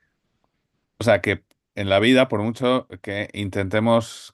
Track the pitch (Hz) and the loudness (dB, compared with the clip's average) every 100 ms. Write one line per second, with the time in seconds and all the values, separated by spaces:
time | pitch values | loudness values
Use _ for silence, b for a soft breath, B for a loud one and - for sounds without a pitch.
0 | _ _ _ _ _ _ _ _ _ - | _ _ _ _ _ _ _ _ _ -4
1 | 110 101 107 95 _ _ _ 104 98 98 | 2 2 0 -4 _ _ _ -6 0 2
2 | 117 131 127 107 110 110 123 127 - 101 | 4 4 2 0 -4 -4 -2 -2 -4 -14
3 | 107 101 - 104 98 101 95 107 113 117 | -10 -8 -8 -8 -6 -4 -2 0 2 2
4 | 113 - - | 0 -10 -16